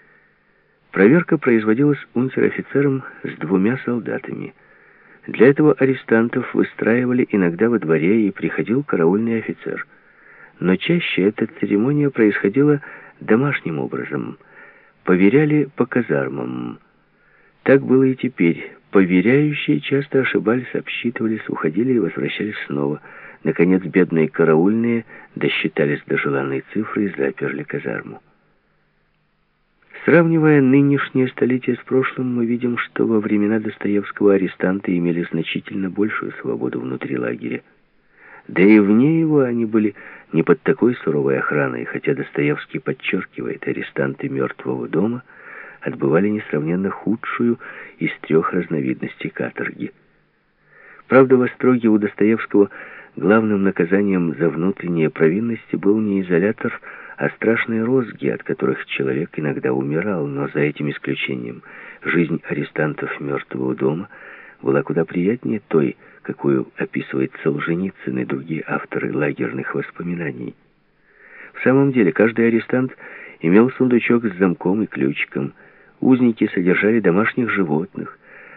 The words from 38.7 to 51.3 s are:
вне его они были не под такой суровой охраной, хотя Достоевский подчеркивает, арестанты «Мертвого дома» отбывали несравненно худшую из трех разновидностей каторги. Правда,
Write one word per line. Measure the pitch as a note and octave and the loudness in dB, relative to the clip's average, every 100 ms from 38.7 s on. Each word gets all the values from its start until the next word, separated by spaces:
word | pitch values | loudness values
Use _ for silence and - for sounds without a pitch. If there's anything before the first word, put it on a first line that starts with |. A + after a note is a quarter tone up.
| G#2+ | 8
вне | G2+ A2 C#3 E3 | 8 6 4 4
его | D#3+ D3+ | 2 2
они | B2+ A#2+ A2+ | 2 0 0
были | A2+ G#2+ - - - - | 2 0 -4 -20 -20 -4
не | D#2+ | -2
под | D#2+ E2 | 2 2
такой | - D#2+ A2+ B2 | 2 2 2 0
суровой | - D2 C#2 C2 | -2 0 0 0
охраной, | B1+ D2 C#2 A#1+ - | -2 -2 -2 -4 -8
хотя | - - | -6 -4
Достоевский | C2+ C#2 - D2 D2 - D#2 | -4 -4 -2 -2 -2 -6 -10
подчеркивает, | - - - F#2 - - A#1+ - - | -8 -6 -4 -6 -6 -10 -10 -8 -8
арестанты | C2 - - C2+ C2+ C#2+ | -8 -8 -4 -4 -4 -6
«Мертвого | C2+ C2 - B1+ B1+ A#1+ | -4 -6 -6 -8 -6 -4
дома» | D#2 G#2+ B2 - - - - - - | -2 -2 -4 -12 -20 -20 -20 -20 -12
отбывали | - C2 C#2 D#2+ G#2 | -10 -4 0 2 0
несравненно | G#2+ - D2+ D2+ F2+ G2 | -2 -4 -4 -2 -2 -4
худшую | - - A2 - - A#2+ A#2 - - - - | -6 -6 -6 -6 -2 -2 -2 -8 -18 -18 -8
из | E2 - | -8 -6
трех | - D#2 - | 0 0 2
разновидностей | F#2 E2+ D#2 C2 B1+ C2+ - - | -2 -2 -4 -2 -4 -8 -10 -10
каторги. | - B1 A#1 - - - - _ _ _ _ _ _ _ - - - - | -6 -8 -6 -10 -8 -12 -14 _ _ _ _ _ _ _ -20 -20 -16 2
Правда, | B2 C3 | 6 6